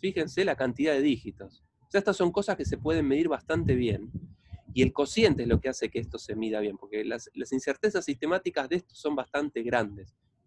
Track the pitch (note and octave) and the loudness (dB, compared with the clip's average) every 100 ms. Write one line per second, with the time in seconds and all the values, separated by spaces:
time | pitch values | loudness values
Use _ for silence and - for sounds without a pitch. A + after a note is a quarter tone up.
0 | F#3+ F#3 D#3 F3 F#3+ C#3 C3 A#2+ D#3 C#3 | -2 0 -2 2 0 2 0 2 2 4
1 | D3 A#2+ A2 - G2 - _ _ _ G3+ | 4 2 -4 -12 -18 -18 _ _ _ 0
2 | G3+ F3+ F3 F#3+ G3+ F#3 - C#3 D3 E3 | 2 2 2 2 -2 -2 -2 -2 0 2
3 | C#3+ C#3 E3 C#3 - D#3+ E3 B2+ A#2 G2+ | 2 2 2 0 0 0 2 2 2 -2
4 | A2+ - - - _ - - - B2+ - | -4 -12 -12 -20 _ -18 -6 2 2 2
5 | C#3+ G#3+ A3 C#3+ A#2 - C3 B2+ - - | 0 4 4 4 2 2 0 -4 -4 -4
6 | A2 A2 - G#2+ A2 G#2+ G#2 G2 G2+ G#2+ | -6 -10 -8 -4 -2 -2 -2 -4 -8 -6
7 | A2 A#2 - - B2 C3 C#3+ C3+ G#3+ G3 | -4 -6 -8 -10 -4 -2 -2 0 0 0
8 | D#3+ C3+ D3+ F#3 F#3 D#3 C3+ F3 - - | -2 -4 0 0 0 -4 -2 -4 -4 -6
9 | D3+ C#3+ B2 C#3+ D3 A#2+ A#2 A#2+ G#2+ G2+ | -2 -2 -2 -2 -2 -4 0 0 0 -6
10 | F2+ _ _ _ | -18 _ _ _